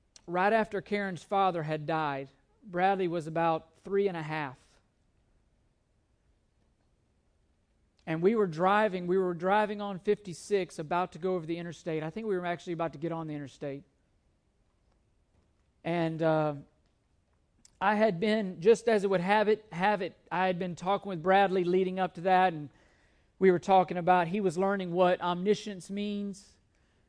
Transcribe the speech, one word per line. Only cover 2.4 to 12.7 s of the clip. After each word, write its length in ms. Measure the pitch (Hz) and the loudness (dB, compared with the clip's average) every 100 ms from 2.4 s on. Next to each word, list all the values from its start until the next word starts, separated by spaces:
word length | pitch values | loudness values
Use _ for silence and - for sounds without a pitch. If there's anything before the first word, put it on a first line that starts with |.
| _ _ 226 | _ _ -8
Bradley 440 | 175 190 190 180 | 0 2 2 0
was 180 | 170 156 | -2 -4
about 400 | 165 165 160 - _ | -2 0 0 -6 _
three 240 | - 196 196 | -4 0 0
and 80 | 170 | -2
a 60 | |
half. 340 | 151 156 139 135 _ _ _ _ _ _ _ _ _ _ _ _ _ _ _ _ _ _ _ _ _ _ _ _ _ _ _ _ _ _ _ _ _ _ - | -6 -6 -6 -10 _ _ _ _ _ _ _ _ _ _ _ _ _ _ _ _ _ _ _ _ _ _ _ _ _ _ _ _ _ _ _ _ _ _ -8
And 140 | 160 | 0
we 140 | 180 233 | 2 2
were 120 | 196 | 0
driving, 600 | 156 185 208 220 185 175 | 0 2 4 2 -2 -2
we 100 | 185 | 0
were 160 | 185 | 0
driving 480 | 170 185 202 208 208 | -2 0 0 0 -4
on 180 | 202 190 | -8 -6
fifty-six, 800 | - 208 - 160 - 202 175 - | -2 -2 -4 -14 -2 -2 -2 -8
about 320 | 151 175 180 | -4 -2 -2
to 80 | 160 | -4
go 160 | 185 185 | -4 -2
over 100 | 156 | -2
the 120 | 170 | -4
interstate. 440 | 175 156 - 156 | -6 -10 -6 -4
I 80 | 156 | -4
think 180 | 214 220 | -8 -4
we 100 | 185 | -2
were 80 | 175 | -2
actually 280 | 170 - | -6 -6